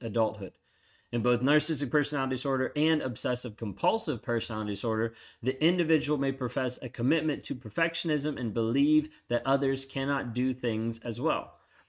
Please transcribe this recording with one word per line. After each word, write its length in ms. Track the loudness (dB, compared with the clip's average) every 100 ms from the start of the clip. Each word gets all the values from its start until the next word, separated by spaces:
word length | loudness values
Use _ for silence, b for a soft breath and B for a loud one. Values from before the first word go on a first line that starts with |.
adulthood. 500 | -4 0 0 -2 -10 -12 b b b b b
In 120 | 0
both 180 | 2 2
narcissistic 500 | 4 4 2 -2 0
personality 440 | 0 0 -2 -2
disorder 360 | -2 -2 0 -2 0
and 240 | 2 2
obsessive 560 | 0 -2 -2 -2 -4 -6
compulsive 680 | -8 0 2 2 -2 -4
personality 500 | -2 -2 -2 -4 -4
disorder, 420 | -2 0 0 0 B B B
the 220 | -4 2
individual 540 | 2 2 4 2 2 0
may 140 | 0
profess 460 | 0 -2 0 -2 -4
a 80 | -10
commitment 520 | -2 2 2 0 -4
to 100 | -6
perfectionism 840 | -8 -6 -2 -2 -2 -2 0 0 -2
and 140 | -2
believe 560 | 0 0 2 4 4 2 B _
that 180 | -2 2
others 400 | 2 2 -2 -4
cannot 480 | -4 -2 -2 -2
do 180 | -2 -2
things 460 | 0 -2 0 -2 -4
as 200 | -6 -2
well. 360 | -2 -2 -4 -18 b b